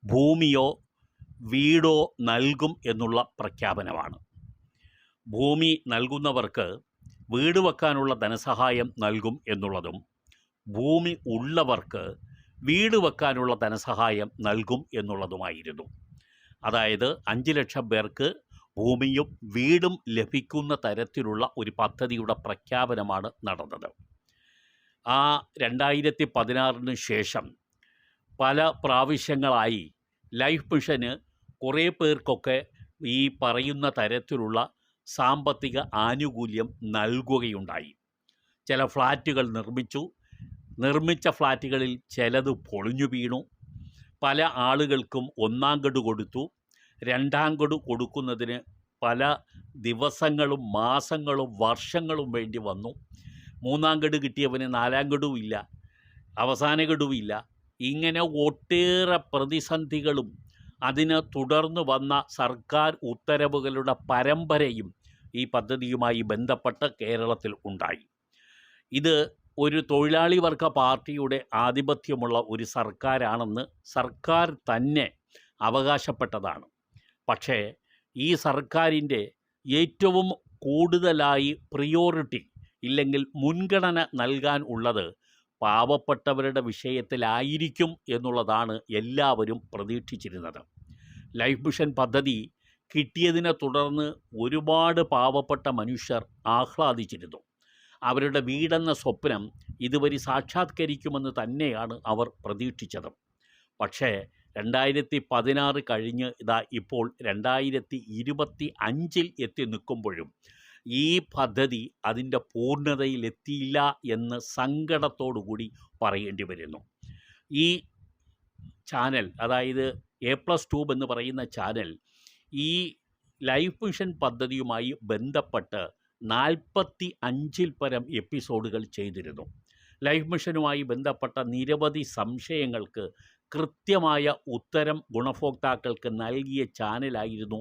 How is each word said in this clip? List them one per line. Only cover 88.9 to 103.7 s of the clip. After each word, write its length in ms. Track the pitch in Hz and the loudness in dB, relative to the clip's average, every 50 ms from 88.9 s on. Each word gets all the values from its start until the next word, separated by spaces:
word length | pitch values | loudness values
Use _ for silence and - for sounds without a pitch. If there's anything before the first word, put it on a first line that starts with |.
| 110 | -2
എല്ലാവരും 640 | 104 110 117 127 143 143 139 127 110 110 107 113 120 - | -2 -2 0 0 2 4 4 4 4 2 0 -2 -4 -8
പ്രതീക്ഷിച്ചിരുന്നത്. 920 | - - 101 101 104 117 120 - - 123 101 - 101 90 90 85 82 78 - - _ _ - - - - - - - - - - - - | -10 -10 -8 -6 -6 -6 -6 -6 -8 -12 -12 -12 -12 -12 -12 -12 -12 -12 -14 -18 _ _ -20 -20 -20 -20 -20 -20 -20 -20 -20 -20 -10 -4
ലൈഫ് 280 | 117 117 131 139 135 135 | -2 0 0 0 0 0
മിഷൻ 260 | 156 139 - 160 147 131 | -2 -2 0 0 -2 0
പദ്ധതി 440 | 135 131 120 113 139 135 135 123 110 110 - _ _ _ _ _ _ _ _ | 0 0 2 2 2 2 2 0 -2 -4 -10 _ _ _ _ _ _ _ _
കിട്ടിയതിനെ 640 | - 156 143 117 - 170 170 175 165 165 170 170 160 | -2 -2 -2 -2 0 2 2 4 4 4 2 0 0
തുടർന്ന് 520 | - 147 135 127 147 147 143 143 147 151 151 156 - _ _ - | 0 -2 0 2 2 2 2 0 -2 -2 -4 -6 -10 _ _ -8
ഒരുപാട് 640 | 110 117 127 147 156 151 156 160 160 165 170 165 170 165 | -4 -2 -2 -2 0 2 4 4 4 4 4 4 2 2
പാവപ്പെട്ട 600 | - 143 123 123 131 131 143 131 - 147 127 - 143 127 | 2 4 4 4 4 4 2 0 0 -2 -2 -2 -2 -2
മനുഷ്യർ 500 | 113 107 117 127 117 - - 123 117 110 - _ _ - 110 | -2 -2 -4 -4 -6 -4 -4 -4 -4 -4 -6 _ _ 0 2
ആഹ്ലാദിച്ചിരുന്നു. 920 | 113 120 131 - - - 160 139 123 131 110 - - 85 90 80 - - - _ _ _ _ _ _ _ _ _ _ _ - | 2 4 2 2 0 2 2 2 2 0 -2 -8 -10 -12 -14 -16 -18 -20 -20 _ _ _ _ _ _ _ _ _ _ _ -2
അവരുടെ 380 | 123 127 135 135 143 139 143 127 | 0 2 2 2 2 2 2 0
വീടെന്ന 500 | 123 135 143 160 160 165 165 165 160 147 | 0 0 0 0 2 2 2 2 0 -2
സ്വപ്നം 480 | - - 135 - - - 147 117 101 101 107 - - - - - - | 0 0 -2 -2 0 0 -2 -2 -2 -4 -10 -14 -18 -18 -18 -10 -6
ഇതുവഴി 380 | 123 123 131 143 143 147 143 135 | -4 0 2 2 2 2 2 0
സാക്ഷാത്കരിക്കുമെന്ന് 1120 | 123 - 131 135 131 - - 180 180 175 - - 160 147 147 139 - 151 143 139 135 135 120 | -2 -2 -2 -2 -2 -2 -2 -2 -2 -2 -2 -4 -4 -2 -4 -4 -6 -6 -4 -4 -4 -4 -4
തന്നെയാണ് 640 | 127 113 113 127 143 156 143 117 107 117 113 117 117 - | -4 -4 -4 -4 -2 -2 -2 -2 -4 -6 -6 -8 -6 -4
അവർ 200 | 113 110 110 120 117 - _ | -2 0 0 0 -2 -4 _
പ്രതീക്ഷിച്ചത്. 720 | - 101 104 101 123 127 - - 117 - - 95 - 82 - _ _ _ _ _ _ _ _ _ _ _ | -8 -8 -6 -4 -4 -6 -6 -8 -10 -10 -10 -10 -10 -12 -14 _ _ _ _ _ _ _ _ _ _ _